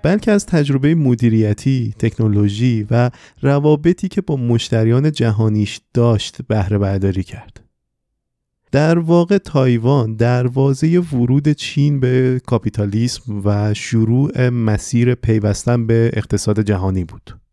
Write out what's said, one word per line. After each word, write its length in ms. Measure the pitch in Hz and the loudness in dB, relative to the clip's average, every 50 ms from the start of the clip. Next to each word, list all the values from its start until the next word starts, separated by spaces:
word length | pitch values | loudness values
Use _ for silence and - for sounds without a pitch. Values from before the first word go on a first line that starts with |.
| - | 2
بلکه 280 | 151 190 214 - 233 | 0 0 0 2 2
از 140 | 208 202 - | 0 0 0
تجربه 500 | - - 160 147 139 135 131 131 147 165 | 0 0 0 2 2 0 0 2 2 2
مدیریتی، 960 | 165 147 127 123 110 120 117 110 110 110 104 104 - - 135 135 127 117 110 107 - | 2 2 2 2 2 2 2 2 2 2 2 0 0 0 -2 0 0 -2 -6 -4 -2
تکنولوژی 880 | - 113 - - 113 107 104 104 104 101 101 107 120 127 117 110 104 101 | -2 -2 0 0 0 0 2 2 0 0 0 0 0 0 0 0 -2 -2
و 200 | 117 117 123 123 - - - - _ - | 0 0 0 0 -2 -8 -20 -20 _ -4
روابطی 680 | - 139 139 143 143 151 151 147 151 170 180 - - | -2 0 0 2 2 2 2 2 2 0 0 0 -4
که 140 | 185 - 208 | -4 -4 -4
با 140 | 185 - 156 | -4 -2 -4
مشتریان 760 | 135 120 120 120 113 - - 120 113 110 113 117 127 143 156 | -2 0 0 0 0 0 -2 0 0 2 2 2 2 0 0
جهانیش 680 | 147 - 127 117 107 104 110 110 107 107 104 101 - - _ _ _ | -2 0 0 0 0 0 0 0 0 0 -2 -2 -4 -14 _ _ _
داشت 440 | 120 117 120 113 101 - - - - 127 | 0 2 2 2 0 -2 -6 -12 -14 -6
بهره 300 | _ 113 107 95 95 107 | _ -2 -2 0 0 0
برداری 460 | 101 101 95 98 95 95 98 90 95 92 | 0 0 0 -2 0 -2 -2 -2 -2 -6
کرد. 380 | - - - - - - - _ _ _ _ _ _ _ _ _ _ _ _ _ _ _ _ _ _ _ _ _ _ | -8 -12 -18 -18 -20 -20 -20 _ _ _ _ _ _ _ _ _ _ _ _ _ _ _ _ _ _ _ _ _ _
در 280 | - 139 151 160 170 170 | 0 2 2 4 2 2
واقع 380 | 165 160 170 170 170 170 202 | 2 2 2 2 4 2 0
تایوان 800 | 196 - - - 147 131 127 120 113 110 127 143 139 117 110 110 | -2 -2 -2 -2 0 2 2 2 2 2 2 2 2 0 -2 -2
دروازه 840 | 110 117 120 123 123 123 127 123 135 135 139 135 131 160 160 170 180 | 0 0 0 2 0 -2 -2 -2 0 0 0 0 0 0 0 0 0
ورود 500 | 175 170 147 123 120 120 131 143 143 147 | 0 0 -2 -2 0 2 2 2 2 0
چین 500 | 147 - - - - 147 143 147 143 139 | -2 -2 -6 -6 -2 0 0 0 0 0
به 420 | 127 127 127 131 127 127 127 127 - | 0 0 2 2 2 0 0 -2 -2
کاپیتالیسم 960 | - 123 110 - 107 - 107 104 101 101 113 117 123 - - - 123 104 101 95 | -2 -2 -2 -2 -2 -4 -2 -4 -2 0 -2 -2 -2 -4 -8 -10 -8 -8 -4 -2
و 280 | 104 104 104 104 107 104 | 0 0 0 0 -2 -2
شروع 760 | - - - - 113 110 110 117 127 139 151 - - 127 123 | -4 -4 -2 0 0 2 2 2 0 0 0 0 0 0 0
مسیر 680 | 123 120 113 107 107 104 - - - 117 120 123 123 | 0 0 0 0 0 -2 -2 -2 0 2 2 2 0
پیوستن 720 | - - 110 110 110 101 104 98 - - 120 120 120 113 | 0 0 0 0 2 2 0 -2 -2 -2 -2 0 0 0
به 240 | 110 113 113 117 117 - | 0 2 2 2 0 0
اقتصاد 460 | 107 - - - 101 - 107 104 107 | -4 -4 -2 -4 -2 -2 -2 0 0
جهانی 440 | 107 101 104 92 95 95 95 92 87 | 0 0 -2 -2 0 -2 -2 -2 -4
بود. 360 | 80 - - _ - - - _ _ | -6 -12 -20 _ -20 -20 -20 _ _